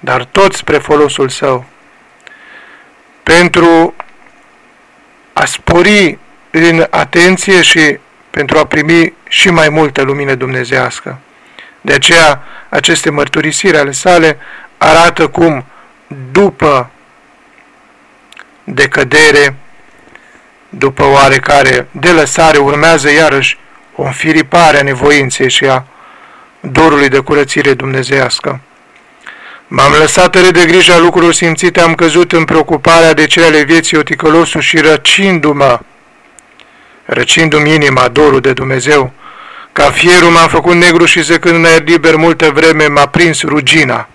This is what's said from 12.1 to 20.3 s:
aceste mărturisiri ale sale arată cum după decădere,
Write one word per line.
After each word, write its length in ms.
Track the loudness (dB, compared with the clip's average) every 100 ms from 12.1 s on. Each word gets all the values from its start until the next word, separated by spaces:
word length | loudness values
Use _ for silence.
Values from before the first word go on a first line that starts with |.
| 2 2 0 -8 -20 -8
aceste 420 | -6 -2 -2 -4
mărturisiri 680 | -4 -4 -2 -4 -2 0 0
ale 160 | -2
sale 460 | -2 0 2 2 -2 -12 -20 -20 _
arată 500 | 0 2 2 0 -4
cum 360 | 0 -2 -2 -10 -20 -20 _ _ -18 -6
după 580 | 0 0 0 -2 -2 -4 _ _ _ _ _ _ _ _ _ _ _ _ _ _ -20 -20 _
decădere, 920 | -12 -4 -4 -2 -2 2 2 4 0 -2 -20 -20 -20 _ _ -20 _